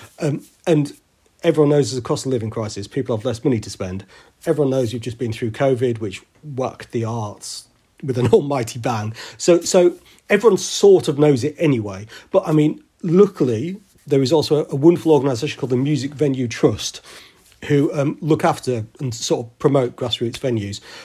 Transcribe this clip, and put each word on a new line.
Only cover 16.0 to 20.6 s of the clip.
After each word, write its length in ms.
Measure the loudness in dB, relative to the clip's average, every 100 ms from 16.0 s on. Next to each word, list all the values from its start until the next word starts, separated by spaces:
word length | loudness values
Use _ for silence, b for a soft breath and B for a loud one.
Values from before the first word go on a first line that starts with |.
| -4
Venue 340 | -2 -2 -2 -4
Trust, 520 | 0 0 0 -8 -12 B B B B B -12
who, 280 | -2 0 0
um, 240 | 0 -4 -2
look 240 | -2 0
after 420 | 0 -2 -4 -6 -6 -8
and 140 | -8
sort 320 | -6 -4 -4 -4
of 120 | -2
promote 380 | 2 2 0 -4
grassroots 420 | -6 -4 -6 -4
venues. 420 | -4 -2